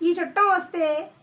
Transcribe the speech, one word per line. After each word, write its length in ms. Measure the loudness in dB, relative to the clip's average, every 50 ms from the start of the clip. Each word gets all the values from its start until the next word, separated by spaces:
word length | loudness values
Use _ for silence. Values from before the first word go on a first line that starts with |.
ఈ 140 | -2 0 0 0
చుట్టం 220 | -4 -4 0 0 2 2
వస్తే 640 | 2 0 -2 -4 -4 -2 0 0 0 -2 -6 -8 -14 _